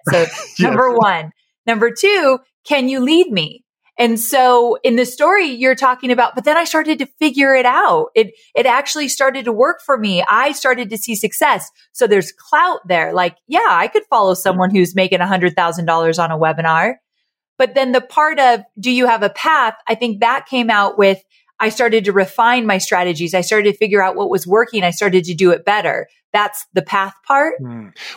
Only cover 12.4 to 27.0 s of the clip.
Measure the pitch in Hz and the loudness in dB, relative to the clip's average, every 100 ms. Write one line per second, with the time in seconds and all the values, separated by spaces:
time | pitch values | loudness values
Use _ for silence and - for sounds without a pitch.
12.4 | - - 359 311 180 175 160 180 175 - | -2 0 0 -2 -2 -2 0 -2 -2 -4
13.4 | - 339 453 170 - 427 - 233 190 180 | -4 0 2 0 0 -2 0 0 2 0
14.4 | 190 185 185 196 175 185 185 180 185 185 | 0 0 0 2 2 0 0 0 0 -2
15.4 | 175 170 170 170 165 165 165 165 165 160 | -4 -4 -2 -2 -2 0 0 0 -2 -2
16.4 | 160 156 165 160 214 - _ _ _ _ | -2 0 0 0 0 -4 _ _ _ _
17.4 | _ - 254 269 262 254 254 302 302 311 | _ -2 0 0 0 0 -2 0 0 2
18.4 | 254 233 - 208 247 247 240 220 202 - | 2 2 -4 -8 -2 2 2 2 -2 -2
19.4 | 320 302 226 - - 220 240 202 233 269 | 0 0 0 -4 -6 -4 -4 -2 -2 -2
20.4 | - 262 226 208 202 - 196 190 _ _ | -4 -4 0 0 0 2 2 2 _ _
21.4 | _ - 214 220 233 220 202 196 185 - | _ -6 -4 0 2 2 2 0 0 0
22.4 | 233 247 214 190 - 185 180 160 170 185 | 2 2 0 -2 -2 -2 -2 -4 -2 -2
23.4 | 175 214 208 202 214 202 185 - - 185 | 0 0 0 0 0 2 0 -2 -2 -4
24.4 | 175 214 226 214 175 170 202 185 175 170 | 0 0 0 -2 -2 -2 0 0 0 0
25.4 | 180 170 202 214 165 117 - _ _ 208 | 2 2 0 -2 -2 -4 -8 _ _ -2
26.4 | 208 - - 185 - 202 | -2 -6 -8 -6 -2 -4